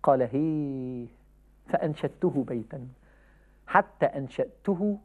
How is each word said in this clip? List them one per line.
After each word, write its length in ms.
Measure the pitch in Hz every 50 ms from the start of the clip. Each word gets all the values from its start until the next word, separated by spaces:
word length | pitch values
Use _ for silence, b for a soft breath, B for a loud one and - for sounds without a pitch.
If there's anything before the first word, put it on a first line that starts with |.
قال: 200 | - 151 139 131
"هيه." 840 | 127 117 123 139 156 160 156 151 147 139 135 135 127 127 127 120 120 117 - - - - - - _ - _ _ _
فأنشدته 760 | - - - - 160 151 - - 143 - - - 175 127 139 127 -
بيتا 400 | 127 117 110 - - 139 123 127 127 _ b b b b b b b b b b b b b
حتى 400 | - - 196 202 - - - 151
أنشدته 920 | - - 143 135 127 - - 170 - - - _ 202 196 170 202 208 202 202